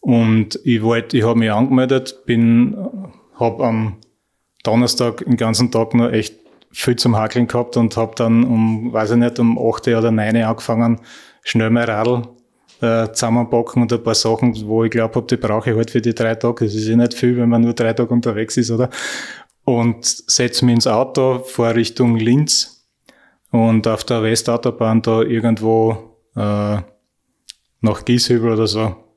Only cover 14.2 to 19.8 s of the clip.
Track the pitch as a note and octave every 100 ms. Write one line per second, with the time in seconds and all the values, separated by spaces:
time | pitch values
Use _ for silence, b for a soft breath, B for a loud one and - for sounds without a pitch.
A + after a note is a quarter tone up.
14.2 | A2+ A2+ B2 G#2+ G#2+ A2 A2+ A#2+ A2+ B2
15.2 | A#2+ A#2+ A2 G#2+ A2+ A2+ A#2 B2+ A#2 A2
16.2 | A2+ A2+ A#2+ A#2+ A2 G#2+ G#2+ A2+ A#2+ -
17.2 | B2 B2 A#2 A#2 A#2 A#2 A#2 A2+ A#2 A#2+
18.2 | A#2 G#2+ A2+ - A2+ A2+ B2 B B B
19.2 | B B B _ - A#2+